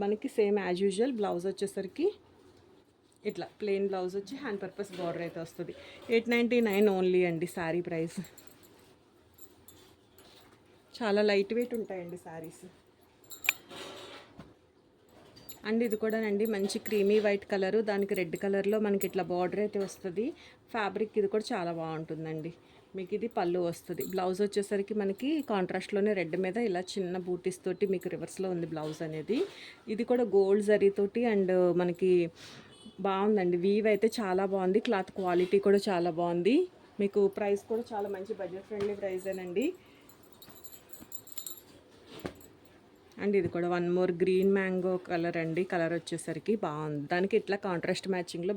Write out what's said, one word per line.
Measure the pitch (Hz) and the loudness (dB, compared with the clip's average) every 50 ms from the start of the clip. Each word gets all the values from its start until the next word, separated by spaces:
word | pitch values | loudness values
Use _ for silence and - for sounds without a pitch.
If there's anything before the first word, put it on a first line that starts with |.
మనకి | 202 202 214 208 - 262 - | 0 -2 -2 -2 -4 -4 0
same | 240 208 202 208 208 185 180 | 2 2 4 4 2 2 0
as | 180 180 196 | 0 2 2
usual | 202 180 202 233 285 247 214 | 0 2 2 0 0 0 -2
బ్లౌజ్ | 202 185 175 175 175 196 | -2 -2 -2 -2 -2 -4
వచ్చేసరికి | 190 - 196 196 - 202 190 190 - - 330 415 - - - - - - - - - - - - - _ _ _ _ _ _ _ _ _ - 208 | -4 -4 -6 -6 -4 -6 -8 -8 -4 0 0 0 -2 -2 -20 -20 -20 -20 -20 -20 -20 -20 -20 -20 -20 _ _ _ _ _ _ _ _ _ -8 -8
ఇట్లా | - 170 - - - - | -6 -6 -10 -12 -10 -6
ప్లెయిన్ | 208 202 196 196 196 196 | -2 -2 0 0 0 -2
బ్లౌజ్ | 190 185 180 180 190 202 | -2 -2 -4 -4 -4 -6
వచ్చి | 196 - 277 269 | -8 -8 -12 -10
హ్యాండ్ | 294 233 202 190 | -6 -6 -6 -6
పర్పస్ | 190 180 - - 196 - 185 180 | -6 -10 -8 -10 -10 -10 -8 -6
బార్డర్ | 175 170 165 165 170 | -4 -4 -4 -4 -6
అయితే | 160 - 170 160 | -6 -6 -8 -10
వస్తుంది. | - - - 170 - - - - - - - - - 233 | -10 -10 -10 -10 -10 -10 -14 -16 -20 -20 -16 -4 2 2
ఎయిట్ | 233 226 233 240 | 2 2 4 2
నైంటీ | 233 240 220 247 240 226 214 | 2 4 4 4 4 4 4
నైన్ | 190 202 214 208 190 | 4 6 6 6 6
only | 185 185 185 185 180 180 175 | 4 4 4 4 4 4 4
అండి | 165 160 175 170 - | 2 0 -4 -4 -4
శారీ | 190 170 160 165 175 175 170 | -4 -4 -2 -2 -2 -2 -2
ప్రైస్. | 170 160 165 170 - 196 165 - - - - - - - - - - - - - - _ _ _ _ _ _ _ _ - - - - - - - - - - - - _ _ _ _ - - - - - - - - _ _ _ - _ _ _ - | -2 -4 -4 -4 -4 -8 -10 -10 -14 -20 -20 -20 -20 -20 -20 -20 -20 -20 -20 -20 -20 _ _ _ _ _ _ _ _ -20 -20 -20 -20 -20 -20 -20 -20 -20 -20 -20 -20 _ _ _ _ -20 -20 -20 -20 -20 -20 -20 -20 _ _ _ -20 _ _ _ -10
చాలా | - 240 208 202 208 214 208 | -4 0 0 2 4 4 4
లైట్ | 202 196 196 196 226 240 | 4 2 2 0 0 -2
వెయిట్ | 240 240 240 226 | -2 -2 -4 -6
ఉంటాయండి | 196 - 190 180 175 170 180 175 - | -6 -6 -8 -10 -10 -10 -12 -14 -14
శారీస్. | 175 160 165 160 170 - - 185 180 - - _ _ _ _ _ _ _ _ - - - - - - - - - - - - - - - - - - - - - - - - - - - _ _ _ _ _ _ _ _ _ _ _ - - - - - - - - - - - 208 | -14 -14 -12 -14 -14 -16 -18 -20 -20 -20 -20 _ _ _ _ _ _ _ _ -20 -20 -18 -6 -4 -4 -4 -4 -16 -18 -16 -14 -14 -14 -14 -16 -16 -16 -18 -18 -20 -20 -20 -20 -20 -20 -20 _ _ _ _ _ _ _ _ _ _ _ -20 -20 -20 -20 -20 -20 -20 -20 -20 -12 -4 -2
And | 220 226 247 | 0 0 2
ఇది | 220 214 214 | 0 0 -2
కూడానండి | 220 220 220 220 220 208 202 202 220 226 208 | -2 -2 0 0 0 0 0 0 0 0 0
మంచి | 196 196 196 - 214 - - | 0 0 -2 -2 -4 -4 0
క్రీమీ | 214 208 196 202 214 214 208 | 0 2 4 6 4 4 4
వైట్ | 208 202 202 - - 208 | 4 0 0 -2 -4 -2
కలరు, | 196 190 190 202 226 208 214 | 0 0 2 2 0 0 0
దానికి | 196 196 202 202 202 190 | 0 0 0 0 0 -2
రెడ్ | 180 160 175 - 202 | -2 -2 -4 -4 -2
కలర్‌లో | 196 196 196 185 202 214 220 220 208 | 0 0 0 2 2 2 2 2 2
మనకి | 196 196 196 180 | 2 0 0 -2
ఇట్లా | - 190 180 160 | -2 -2 -2 -2
బార్డర్ | 180 180 180 170 180 196 208 | 0 0 0 0 0 -2 -2
అయితే | 202 - 202 196 | -2 0 -2 -4
వస్తుంది. | 185 - - - 185 165 196 233 311 - - - - - _ _ - - | -4 -6 -10 -10 -6 -4 -2 -4 -4 -4 -10 -20 -20 -20 _ _ -8 -4
ఫ్యాబ్రిక్ | 226 208 190 190 202 220 202 - 214 | -2 -2 -2 0 -2 -4 0 0 0
ఇది | 196 196 214 | 0 2 2
కూడా | 214 214 - | 0 -2 0
చాలా | 247 190 170 170 170 165 | -4 -2 -2 -2 -4 -4
బాగుంటుందండి. | 160 160 160 156 160 - 160 156 160 160 160 156 151 170 - - - - - - _ _ - | -4 -4 -4 -6 -6 -6 -8 -8 -6 -6 -6 -6 -8 -10 -12 -14 -20 -20 -20 -20 _ _ -10
మీకు | 190 180 - 208 | -10 -6 -4 -4
ఇది | 196 220 233 - | -4 -4 -4 -2
పళ్ళు | 226 180 175 175 185 175 | -2 0 0 0 0 0
వస్తుంది. | 170 165 - - - 170 - 180 180 | -2 -2 -6 -8 -10 -6 -6 -6 -4
బ్లౌజ్ | 185 185 180 190 185 190 208 | -2 -2 0 0 0 0 0
వచ్చేసరికి | 202 - 208 196 - 208 196 196 - 214 214 | 0 0 -2 -2 0 -2 -2 -2 -2 -2 -2
మనకి | 196 196 196 - 254 285 320 302 269 - | -2 -2 -2 -2 -2 -2 -2 -2 -2 0
కాంట్రాస్ట్‌లోనే | 214 190 180 - - 190 - - 208 196 202 214 208 190 | 0 0 0 0 -2 -6 -4 -2 0 2 2 2 2 2
రెడ్ | 165 160 175 180 185 | 0 -2 -2 -2 -2
మీద | 185 185 233 240 214 | 0 0 0 0 0
ఇలా | 180 180 180 - - | 0 -2 -4 -4 -4
చిన్న | 202 185 175 180 180 175 | -4 -4 -2 -2 -4 -2
బూటీస్ | 180 180 175 - 185 180 - - | -4 -4 -2 -2 -4 -6 -4 -4
తోటి | 185 180 - 202 190 | -4 0 0 0 0
మీకు | 190 180 - 180 170 | 0 -2 -2 -6 -6
రివర్స్‌లో | 151 165 - - - 190 185 180 | -6 -8 -10 -6 -6 -4 -2 -2
ఉంది | 165 170 160 | -2 -4 -4
బ్లౌజ్ | 160 151 156 156 156 - 165 | -4 -6 -6 -6 -6 -6 -6
అనేది. | 156 156 156 151 175 220 302 403 392 - - - - - - - 220 | -6 -6 -6 -4 -2 0 0 0 -4 -6 -16 -18 -18 -20 -16 -8 -8
ఇది | 214 196 233 - | -4 -4 0 2
కూడా | 247 247 247 202 185 | 2 2 2 4 4
గోల్డ్ | 196 196 190 202 214 202 208 | 4 6 6 4 4 6 4
జరీతోటి | 208 202 196 196 202 208 202 196 - 233 247 233 208 | 4 6 6 4 4 4 -2 0 0 0 0 2 4
and | 196 190 180 185 180 180 175 170 175 | 2 4 4 4 6 6 6 4 4
మనకి | 180 180 170 - 190 185 180 175 170 165 - - - - - - - - - - - 220 - - 185 | 2 2 0 2 4 4 6 4 4 2 -4 -12 -20 -20 -20 -20 -20 -20 -20 -20 -20 -20 -14 -4 -2
బాగుందండి. | 196 190 190 202 214 214 202 180 175 180 175 175 | -2 0 2 4 4 4 4 4 2 2 2 4
వీవ్ | 196 202 220 202 220 | 4 4 4 4 4
అయితే | 208 202 220 226 - 240 | 4 4 4 2 2 0
చాలా | 208 185 185 190 196 185 | -2 0 2 0 2 0
బాగుంది, | 196 190 185 185 196 220 - 247 | 0 2 2 4 2 2 2 2
క్లాత్ | 214 190 190 - - 202 | 0 0 0 -4 -6 -4
క్వాలిటీ | 185 180 175 175 180 - 202 196 - 202 | 0 2 2 2 4 4 4 4 6 6
కూడా | 202 202 - 214 | 6 6 4 2
చాలా | 185 170 175 175 160 165 | 0 2 0 0 0 0
బాగుంది. | 175 175 170 175 175 208 269 349 359 - - - - - - - | 0 0 0 2 4 4 4 4 2 0 -6 -20 -20 -18 -4 -2
మీకు | 202 202 - 208 196 196 - - | -2 0 2 2 2 2 2 0
ప్రైస్ | 208 202 202 202 - - | 0 0 0 -2 -2 -4
కూడా | 226 226 233 - | -4 -4 -4 -6
చాలా | 233 202 202 202 196 | -6 -6 -4 -4 -6
మంచి | 185 196 220 214 196 | -8 -8 -8 -8 -8
బడ్జెట్ | 190 170 185 196 - - | -6 -8 -8 -12 -10 -10
ఫ్రెండ్లీ | 214 202 202 208 202 202 | -6 -4 -4 -4 -4 -4
ప్రైసేనండి. | 202 190 185 185 185 190 185 185 185 180 175 202 262 359 359 - - - - - - - - - - - - - - - - - - - - - - - - - - - - - - - - - - - - - - - - - - - - - - - - - - - - - - - - - - - - - _ - - _ - - - 202 | -4 -4 -6 -4 -6 -6 -6 -6 -6 -4 -2 0 0 0 -2 -6 -16 -20 -20 -20 -20 -20 -20 -20 -20 -20 -20 -20 -20 -20 -20 -20 -20 -20 -20 -20 -20 -20 -20 -20 -20 -20 -20 -20 -20 -18 -20 -16 -16 -16 -16 -16 -20 -20 -20 -20 -20 -20 -20 -20 -20 -20 -18 -12 -12 -12 -12 -12 -20 -20 -20 -20 -20 -20 -20 -20 _ -20 -20 _ -20 -20 -12 -4
And | 190 202 202 196 | -2 2 2 2
ఇది | 170 170 - | 2 2 -2
కూడా | 170 175 175 180 | -2 0 0 0
one | 175 175 175 175 | 0 2 2 2
more | 180 185 185 175 165 | 2 2 2 2 2
గ్రీన్ | 185 190 185 185 185 196 196 | 2 4 4 4 6 4 4
మ్యాంగో | 196 190 185 185 185 180 185 185 180 - - | 4 2 0 0 0 0 0 0 -2 -2 -2
కలర్ | 180 170 170 170 170 170 | -2 -2 0 0 0 -2
అండి. | 160 165 160 180 185 180 | -2 0 0 0 0 0
కలర్ | 190 170 165 165 170 165 | 0 0 0 0 0 -2
వచ్చేసరికి | - - 170 160 - 170 151 151 - 196 226 208 190 | -4 -4 -8 -6 -6 -6 -8 -6 0 0 0 0 0
బాగుంది, | 160 147 151 156 151 151 143 143 - | -4 -4 -4 -4 -4 -4 -4 -2 -2
దానికి | 175 180 190 196 226 202 | 0 0 2 2 2 0
ఇట్లా | - - 196 202 - | 2 2 -4 -2 -2
కాంట్రాస్ట్ | 190 175 165 - - 185 - - 190 185 | -2 -2 -2 0 -2 -2 -2 -2 -2 -2
మ్యాచింగ్‌లో | 180 170 - - 170 175 196 208 | -2 -2 -6 -6 -4 -4 -4 -2